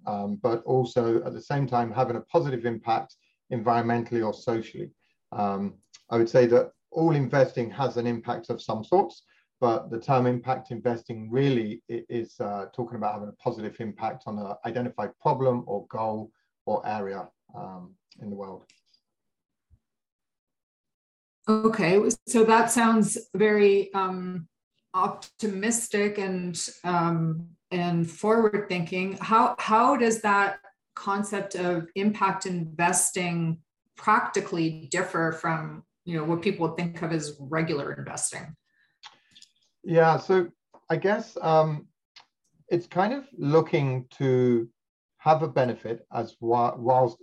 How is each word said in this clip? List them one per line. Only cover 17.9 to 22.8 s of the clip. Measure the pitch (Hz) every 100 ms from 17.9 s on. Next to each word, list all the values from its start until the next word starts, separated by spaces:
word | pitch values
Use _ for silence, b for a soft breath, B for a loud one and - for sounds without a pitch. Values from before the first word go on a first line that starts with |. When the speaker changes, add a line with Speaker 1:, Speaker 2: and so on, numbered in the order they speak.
| _ _ _
Speaker 1:
in | 104
the | 98
world. | 95 92 _ _ _ _ _ _ _ _ _ _ _ _ _ _ _ _ _ _ _ _ _ _ _ _ _ _ _ _ -
Speaker 2:
Okay, | 220 226 226 170 202 233 - -
so | 233
that | 220 233 233
sounds | 240